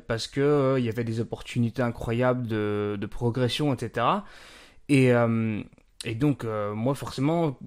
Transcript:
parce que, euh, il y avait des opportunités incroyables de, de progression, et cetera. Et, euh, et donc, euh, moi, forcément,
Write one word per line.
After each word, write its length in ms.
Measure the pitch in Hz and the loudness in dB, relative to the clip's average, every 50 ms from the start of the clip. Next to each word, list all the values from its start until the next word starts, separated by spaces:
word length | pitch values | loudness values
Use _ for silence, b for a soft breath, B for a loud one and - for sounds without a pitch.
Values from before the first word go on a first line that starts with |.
| - | -4
parce 180 | - 117 113 - | -6 -6 -6 -6
que, 160 | - - 139 | -6 -2 0
euh, 380 | 139 147 147 143 135 131 135 131 | 2 4 4 4 4 2 2 2
il 60 | 123 | 0
y 40 | 113 | -2
avait 140 | 104 123 120 | -2 -2 -4
des 160 | 113 110 117 | -2 -2 -4
opportunités 640 | 110 - - - - - - 123 117 113 - - 123 | -4 -4 -6 -10 -10 -6 -2 0 0 0 0 0 -2
incroyables 640 | 120 113 - - 120 117 117 127 127 127 127 123 | -2 -2 -4 -4 -2 0 2 2 2 2 0 -2
de, 500 | 107 110 107 107 104 104 104 104 104 104 101 | -2 -2 0 0 0 0 -2 -2 -2 -4 -4
de 60 | 104 | -6
progression, 680 | 101 - - 120 120 113 131 127 120 - - 151 147 | -6 -6 -2 -2 0 0 2 0 0 0 0 0 0
et 60 | 127 - | -2 -2
cetera. 460 | 123 107 - 120 117 135 175 208 202 B B B B B B B B B B B - - | -4 -6 -2 0 2 2 2 0 -4 B B B B B B B B B B B 0 2
Et, 240 | 147 135 131 127 120 | 4 6 6 6 6
euh, 480 | 120 120 113 113 113 113 110 107 98 - - - _ _ _ _ - - | 6 4 4 2 2 0 0 -2 -4 -6 -10 -16 _ _ _ _ -12 -8
et 100 | 117 113 | -6 -4
donc, 280 | 110 143 151 135 - - | 0 0 0 0 0 -4
euh, 300 | 113 110 107 104 104 104 | -4 -4 -2 -4 -4 -4
moi, 220 | 110 113 131 143 | -2 -2 -2 -2
forcément, 640 | - 120 - - - 131 147 165 170 165 151 127 - - | -4 -6 -8 -4 -2 0 0 2 2 0 0 -2 -6 -14